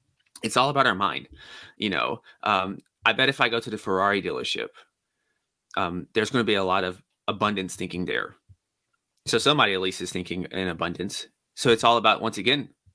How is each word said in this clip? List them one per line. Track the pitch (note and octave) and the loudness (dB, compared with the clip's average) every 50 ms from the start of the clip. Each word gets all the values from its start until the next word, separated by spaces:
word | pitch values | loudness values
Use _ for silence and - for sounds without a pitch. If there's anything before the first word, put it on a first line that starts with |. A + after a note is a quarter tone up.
| _ _ _ _ _ _ - - | _ _ _ _ _ _ -12 -8
It's | - A2 - | -6 0 2
all | B2 C3 C#3+ | 2 2 4
about | C#3+ C#3 C3 B2 | 4 2 2 2
our | F#2+ | 2
mind. | F#2 G2+ F2 B1+ C2 - - - - - - - - - - - | 2 0 0 -2 -4 -10 -14 -18 -20 -20 -20 -20 -20 -20 -18 -8
You | - - G#2 | -4 -2 -2
know, | F2+ C2+ A#1 B1+ - - - - - _ - | 0 0 0 -2 -2 -6 -10 -16 -12 _ 0
um, | G#2+ G#2 F#2 F#2+ F#2+ G#2+ - - _ _ _ - | 2 2 2 0 -2 -6 -10 -14 _ _ _ 0
I | A2+ | 0
bet | A2 B2+ C3 C#3 | 2 2 2 2
if | C3+ - | 2 2
I | B2+ A#2 | 2 2
go | A#2 A#2 | 0 -2
to | - A#2 | -4 -4
the | G#2+ G#2 | -8 -6
Ferrari | - G#2 F#2+ F#2 G2 G2+ G2+ G2 | -4 0 2 2 4 4 2 2
dealership, | F2 F2 C#2+ B1+ A#1+ - - - A1+ - - - - _ _ _ _ _ _ _ _ _ _ _ _ _ _ _ _ _ - | 0 -2 -4 -4 -4 -6 -6 -6 -6 -8 -12 -18 -20 _ _ _ _ _ _ _ _ _ _ _ _ _ _ _ _ _ -6
um, | - F#2+ E2+ F2 F2 D2 - - | -4 -4 -2 -4 -6 -8 -4 -2
there's | A2 G#2+ - | 0 0 2
gonna | - B2 A2+ | 2 0 2
be | G#2+ G#2 | 2 2
a | G2 F#2+ | 2 2
lot | F#2 F#2 G2 F#2 | 2 2 0 0
of | F#2 F#2 F#2+ _ _ _ _ _ - | -2 -4 -8 _ _ _ _ _ -6
abundance | G#2 F#2+ G#2+ G#2 G#2 G2 F#2+ F2 - | -4 0 0 0 0 -2 -4 -6 -6
thinking | - F#2+ F2+ - F2+ F2 | -8 -8 -6 -6 -4 -4
there. | - - A#1 G1+ - - _ _ - - _ _ _ _ _ _ _ _ _ _ _ _ _ - | -4 -4 -4 -6 -6 -12 _ _ -20 -20 _ _ _ _ _ _ _ _ _ _ _ _ _ -4
So | - - A2+ | 0 0 2
somebody | - C#3 D3+ D3 A#2 G2+ F#2+ | 4 4 4 4 4 2 2
at | F#2 | 0
least | F#2+ F#2+ F#2 - | -2 -2 -4 -6
is | F#2+ F2 - | -8 -6 -6
thinking | F2+ F2+ - F2 F2+ F2 | -6 -6 -6 -6 -6 -8
in | - - F#2+ F#2+ F2+ | -6 -6 -4 -4 -4
abundance. | E2+ D#2+ E2+ E2+ F2 - F2 G2+ - - - - _ _ _ _ _ | -2 -4 -4 -4 -4 -4 -6 -6 -6 -10 -12 -14 _ _ _ _ _
So | - - C3 | 0 2 4
it's | A#2 A2 - | 4 6 6
all | A#2 A#2 A#2 | 4 4 6
about, | G#2 A2 G#2 - | 4 4 2 2
once | G#2+ A2 G#2+ G#2+ | 0 -4 -4 -2
again, | F#2 A#2+ C#3+ D3 - - _ _ _ _ | 0 0 0 0 -2 -6 _ _ _ _